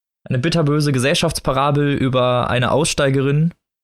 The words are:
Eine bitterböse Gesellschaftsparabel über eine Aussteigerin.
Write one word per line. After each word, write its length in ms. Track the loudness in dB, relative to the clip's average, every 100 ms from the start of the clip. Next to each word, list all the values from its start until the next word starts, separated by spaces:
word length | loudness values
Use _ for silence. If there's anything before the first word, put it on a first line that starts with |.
| _ _ -6
Eine 120 | -2
bitterböse 520 | 0 0 2 2 0
Gesellschaftsparabel 1000 | 0 0 0 -2 -2 -4 -2 0 0 0
über 560 | 0 0 0 0 0 -2
eine 220 | -2 0
Aussteigerin. 840 | 0 0 0 0 0 0 0 0 -4 _ _